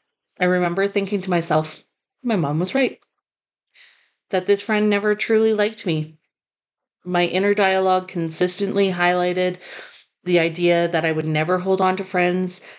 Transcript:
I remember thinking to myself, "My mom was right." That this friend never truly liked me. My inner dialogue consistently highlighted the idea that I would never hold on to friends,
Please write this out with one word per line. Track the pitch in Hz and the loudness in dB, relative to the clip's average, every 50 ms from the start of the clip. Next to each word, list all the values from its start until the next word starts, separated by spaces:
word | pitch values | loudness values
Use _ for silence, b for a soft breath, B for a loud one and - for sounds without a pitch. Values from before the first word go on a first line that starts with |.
| _ _ _ _ _ _ _ - | _ _ _ _ _ _ _ -2
I | 180 | 0
remember | 180 180 180 175 170 170 185 196 202 | 0 2 2 0 0 0 0 -2 0
thinking | 196 208 196 190 208 196 | 0 -2 -2 -2 -2 -4
to | 180 185 | -2 0
myself, | 180 170 160 - 156 156 156 - - - _ _ _ _ _ _ _ _ | 0 0 0 2 0 0 0 -2 -8 -18 _ _ _ _ _ _ _ _
"My | - 247 226 185 | -4 -2 0 0
mom | 151 143 151 156 | 0 0 0 -2
was | 180 185 - | -2 -2 0
right." | 269 269 - - - _ _ _ _ _ _ _ _ _ _ _ _ _ _ b b b b b b b b b b _ - | 0 0 0 -2 -6 _ _ _ _ _ _ _ _ _ _ _ _ _ _ b b b b b b b b b b _ -4
That | - 185 180 | -4 -2 2
this | 190 202 202 | 2 0 0
friend | - - 214 208 214 214 | 0 -2 0 2 2 2
never | 208 202 202 214 208 | 2 2 2 0 0
truly | 208 - - 226 220 220 220 220 | 0 0 0 2 4 4 2 2
liked | 202 208 220 226 - - | 2 0 -2 -2 -4 -4
me. | 190 160 156 156 156 - _ _ _ _ _ _ _ _ _ _ _ _ _ _ _ _ _ - | -2 -2 -2 -2 -6 -10 _ _ _ _ _ _ _ _ _ _ _ _ _ _ _ _ _ -10
My | 180 180 180 175 | -4 0 0 0
inner | - - 185 196 202 202 | 0 0 0 2 2 2
dialogue | 202 202 190 190 190 190 190 185 185 180 - | 2 2 2 2 2 2 2 2 0 -2 -4
consistently | - 180 165 160 160 - 180 180 - - 202 190 - 196 202 190 | -6 -6 -4 -4 -2 -2 0 0 0 -2 -4 -2 0 0 0 0
highlighted | 180 175 175 175 180 180 175 180 175 185 185 180 180 - B B B B B B B B B B _ _ - | 0 0 0 2 2 2 0 0 0 0 0 -2 -2 -6 B B B B B B B B B B _ _ -4
the | 180 180 170 | 2 2 2
idea | 165 170 160 165 175 175 170 170 170 170 | 2 2 0 0 2 2 4 4 2 2
that | 170 160 160 | 0 0 0
I | 160 | 0
would | 160 156 156 | 0 -2 -2
never | 156 156 151 156 165 185 185 | -2 0 0 0 0 0 0
hold | 175 190 190 190 | 0 0 0 2
on | 190 185 185 185 | 2 0 0 -2
to | 190 | -4
friends, | - - 180 175 180 180 185 185 180 180 - B B B | -4 -2 0 0 2 0 0 -2 -4 -6 -10 B B B